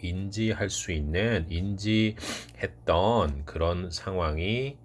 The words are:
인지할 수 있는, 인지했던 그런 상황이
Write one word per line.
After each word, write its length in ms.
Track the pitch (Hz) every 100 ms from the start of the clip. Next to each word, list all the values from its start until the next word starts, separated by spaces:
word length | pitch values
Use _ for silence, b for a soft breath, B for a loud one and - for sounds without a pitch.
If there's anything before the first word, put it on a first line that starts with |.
인지할 680 | 87 90 98 104 110 107 98
수 220 | - -
있는, 560 | 80 73 87 113 101 82
인지했던 2000 | 82 98 98 104 110 110 107 - - - - 95 - - 85 101 117 80 69 73
그런 440 | 82 82 87 90
상황이 880 | - 98 92 80 78 92 120 135 139